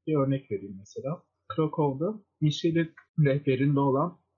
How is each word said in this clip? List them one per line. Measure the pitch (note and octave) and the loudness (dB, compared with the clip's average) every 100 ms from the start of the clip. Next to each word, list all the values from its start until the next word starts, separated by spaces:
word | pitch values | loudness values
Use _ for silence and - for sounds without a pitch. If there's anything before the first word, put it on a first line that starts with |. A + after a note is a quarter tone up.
| - | -2
Bir | D#3 | 0
örnek | C3+ C3+ - | 2 0 -4
vereyim | G2 G2 F#2+ | -8 -8 -14
mesela. | G2+ - C3 F3 _ _ - | -16 -10 -8 -8 _ _ -8
Krakow'da | - D#3 D#3+ D3 C3 E3+ G#3+ - _ | -2 -2 0 -2 0 -4 -6 -12 _
Michelin | D3+ D3 E3+ E3 E3 - _ - | -2 0 0 0 -2 -6 _ 0
rehberinde | C#3+ C#3 C#3+ B2+ C#3 C#3 | 2 2 0 2 2 2
olan | C#3 C3 E3+ - _ | 2 2 -2 -6 _